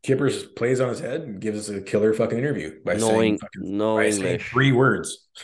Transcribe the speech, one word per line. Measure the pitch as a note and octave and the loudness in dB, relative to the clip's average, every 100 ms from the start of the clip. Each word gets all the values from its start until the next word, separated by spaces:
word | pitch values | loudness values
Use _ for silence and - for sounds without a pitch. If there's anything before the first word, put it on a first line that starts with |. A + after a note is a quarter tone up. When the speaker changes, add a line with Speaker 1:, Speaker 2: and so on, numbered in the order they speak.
Speaker 1:
Kippers | - C3 C3+ - | 0 0 2 -2
plays | - - A#2+ B2+ | -10 -4 0 0
on | B2+ | 0
his | A#2 | -2
head | - C3 | -6 -8
and | B2+ G2 | -8 -8
gives | G#2+ G#2+ | -6 -6
us | G#2+ | -6
a | G2 | -8
killer | F#2+ G#2+ G#2+ | -2 2 2
fucking | A2 A2 A2+ | 2 0 0
interview | C#3 A2+ D#2 - | -2 -4 -6 -8
by | - | -4
Speaker 2:
No | G2 A2 | 0 2
Speaker 1:
saying | A2 | 4
Speaker 2:
Eng-, | A2 G#2+ | 4 0
Speaker 1:
fucking, | G#2 F#2+ F#2+ G2+ | -6 -10 -6 -2
Speaker 2:
no | A2 A2 | 0 2
Speaker 1:
by | G#2+ | 2
saying | G#2 | 0
Speaker 2:
English. | F#2 F2 - | -2 -2 -2
Speaker 1:
three | B2+ C3+ | 2 4
words. | B2 C3 F#2+ - - _ - | 6 4 4 -2 -12 _ -20